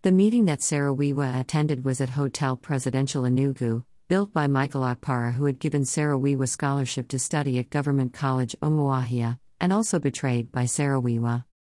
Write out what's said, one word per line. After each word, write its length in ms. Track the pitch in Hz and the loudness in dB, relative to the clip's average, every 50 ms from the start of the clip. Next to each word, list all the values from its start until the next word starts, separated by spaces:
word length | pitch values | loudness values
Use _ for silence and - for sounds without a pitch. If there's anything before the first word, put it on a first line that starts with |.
The 100 | - 190 | 4 4
meeting 320 | 185 185 202 214 226 247 220 | 6 6 6 4 4 4 4
that 180 | 175 147 135 | 4 2 0
Saro 320 | - - 151 147 143 139 139 | -2 -2 0 2 2 0 0
Wiwa 460 | 131 143 143 139 143 143 131 127 127 | 0 0 0 0 0 0 0 0 -2
attended 440 | 131 - - 151 151 151 147 127 127 | -2 0 0 0 2 2 0 -2 -2
was 160 | 135 131 - | -2 -2 0
at 100 | 135 127 | -2 -2
Hotel 460 | 127 143 143 135 - - 151 135 131 | -2 -2 -2 -2 -2 -2 -2 -2 -2
Presidential 680 | 123 - - 147 131 127 131 120 131 139 131 - 139 127 | -4 -4 -4 -4 -2 -2 -2 -2 0 -2 -2 -2 -2 0
Enugu, 580 | 123 123 123 139 139 131 - 127 117 113 117 123 _ - - _ | 2 2 2 2 0 -2 -2 -2 -2 -2 -2 -6 _ -20 -20 _
built 260 | _ 175 190 202 202 | _ 0 0 0 0
by 140 | _ 160 147 | _ 0 0
Michael 360 | 139 139 135 135 143 - 139 | 2 2 2 0 0 -2 -2
Okpara, 520 | 131 123 123 123 - - 131 123 117 117 120 | -2 -2 -2 -4 -2 -2 -2 0 0 -2 -2
who 120 | 127 143 | 0 0
had 120 | 143 131 131 | -2 -2 -2
given 260 | - 151 147 143 135 | -4 -2 0 0 -2
Saro 320 | - - 156 151 147 143 131 | 0 0 0 0 2 2 2
Wiwa 280 | 131 139 143 131 131 123 | 2 0 2 0 0 -2
scholarship 600 | - - 151 139 139 139 131 123 - 131 123 _ | -2 -2 -2 -2 0 0 -2 -2 -4 -6 -6 _
to 100 | - 127 | -4 -4
study 400 | - - - 151 143 143 127 123 | -4 -2 -2 -2 0 0 0 -2
at 120 | 123 _ | -2 _
Government 420 | - 147 139 147 139 139 131 123 | -2 -2 0 2 2 2 0 -2
College 420 | - - 143 135 131 127 127 117 - - | -4 -4 -2 0 0 0 -2 -2 -4 -4
Umuahia, 760 | - 151 156 151 143 139 135 131 127 117 123 123 117 117 120 - - - - _ | 0 0 2 2 2 2 0 0 -2 -2 -2 -2 -2 -2 -4 -6 -10 -20 -8 _
and 120 | 170 180 | 0 0
also 260 | 190 214 220 - - 170 | 2 2 0 0 -2 0
betrayed 540 | - 143 123 - - 135 120 120 117 123 | 0 -2 -4 -2 -2 0 0 0 -2 -4
by 120 | - 127 123 | -4 -2 -2
Saro 340 | 120 - - 143 139 139 135 | -2 0 0 0 2 2 0
Wiwa. 440 | 120 120 117 117 117 117 117 120 123 _ _ _ _ _ | 0 0 0 0 0 0 -2 -2 -6 _ _ _ _ _